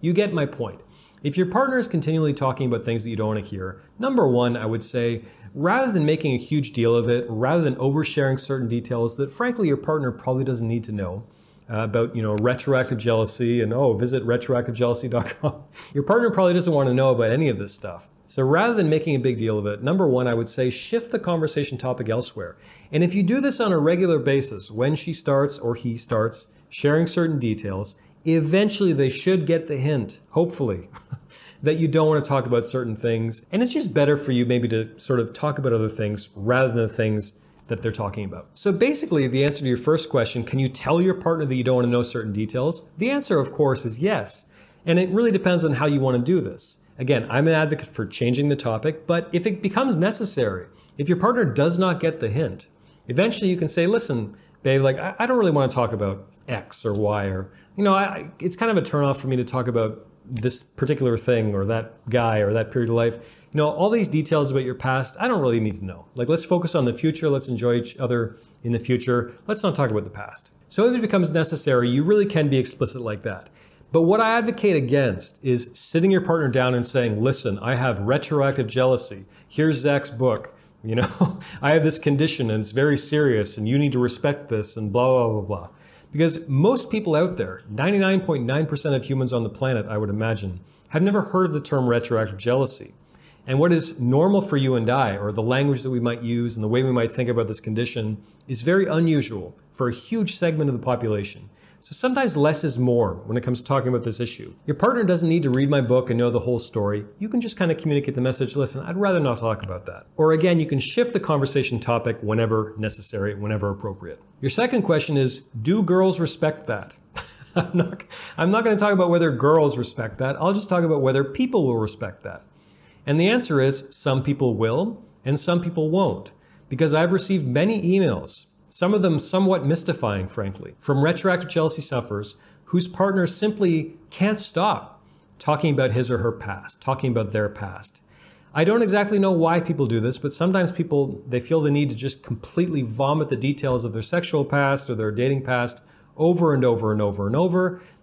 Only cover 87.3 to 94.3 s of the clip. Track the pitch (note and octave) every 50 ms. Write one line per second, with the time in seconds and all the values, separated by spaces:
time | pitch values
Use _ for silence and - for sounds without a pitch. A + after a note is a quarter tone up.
87.3 | F3+ - G2+ F2+ F#2 - - G#2 G#2 A#2 C#3+ F#3 G#3 G3 F#3+ F#3+ G3 F#3+ F#3 F#3
88.3 | D#3 C3 A#2+ A#2 C3+ D3+ D#3+ - D3+ C#3+ - D3+ C#3 B2+ - - C#3 C3 C3 A#2+
89.3 | B2+ A#2+ A#2 - - - C3 C3 B2+ A2 G2+ G#2+ A2 G#2+ G#2+ G#2 G2+ G#2+ A2 A2+
90.3 | A2 G2 G2+ F#2 F2+ F2+ - - _ _ _ - - D#3+ F#3 G#3 G3 G3+ - -
91.3 | - F#3 F#3 E3+ D3+ D3 C#3+ - D3 C3+ B2+ A#2+ A#2 A#2 A#2 - A#2+ A2 A2 G2
92.3 | G2 F#2+ - A#2 B2 C3+ C3+ B2+ - - - - - - _ _ - - - -
93.3 | - _ - C3 C3 C#3 D#3+ F3 E3+ D#3+ - - - - A#2+ B2 C3 C#3+ E3+ G3